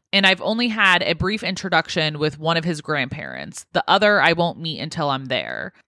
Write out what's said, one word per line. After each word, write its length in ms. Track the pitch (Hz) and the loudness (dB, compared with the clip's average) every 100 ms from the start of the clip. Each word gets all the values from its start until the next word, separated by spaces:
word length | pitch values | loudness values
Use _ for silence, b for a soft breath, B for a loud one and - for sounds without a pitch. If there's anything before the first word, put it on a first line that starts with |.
| - | -2
and 160 | 196 190 | 4 4
I've 140 | 190 | 4
only 280 | - 226 240 | 0 -2 -2
had 340 | 220 196 175 | 2 4 4
a 100 | - | 2
brief 300 | 165 185 214 | 0 -2 -2
introduction 760 | 180 185 190 165 - 175 156 151 | -4 -6 0 0 0 -2 -2 0
with 200 | 151 147 | -4 -2
one 180 | 156 165 | 0 0
of 80 | |
his 160 | 160 156 | 0 -4
grandparents. 880 | - 147 127 151 65 64 76 - - | -4 -4 -4 -6 -10 -12 -12 -14 -6
The 100 | 175 - | -4 2
other 360 | 190 208 202 | 4 6 6
I 100 | 156 | 4
won't 260 | 170 170 - | 4 0 -2
meet 220 | 165 151 | -10 -8
until 300 | 151 165 147 | -8 -4 -2
I'm 160 | 135 131 | -2 -2
there. 480 | 120 58 58 113 _ | -4 -4 -8 -10 _